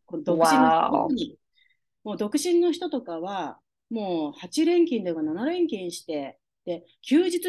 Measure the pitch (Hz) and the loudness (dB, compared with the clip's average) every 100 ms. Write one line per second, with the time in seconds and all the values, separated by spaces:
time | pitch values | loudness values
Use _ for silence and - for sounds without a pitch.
0 | _ 160 165 165 165 156 160 160 - - | _ -6 -2 2 6 6 6 4 2 0
1 | - 254 302 - _ _ _ _ _ _ | 0 -2 -4 -10 _ _ _ _ _ _
2 | 208 208 208 294 339 339 349 294 359 254 | -8 -6 -2 -2 2 4 4 0 -4 -6
3 | 233 165 180 196 147 - _ _ - 226 | -6 -8 -6 -6 -6 -10 _ _ -10 -6
4 | 196 170 147 - 180 - 320 349 330 226 | -2 -2 -4 -8 -6 0 2 4 4 2
5 | 180 160 156 170 262 359 330 202 180 - | -2 -4 -4 -2 -2 0 -2 -4 -8 -10
6 | - 151 139 - _ _ - 170 - _ | -8 -8 -8 -12 _ _ -10 -10 -10 _
7 | - 294 370 349 | 0 2 2 0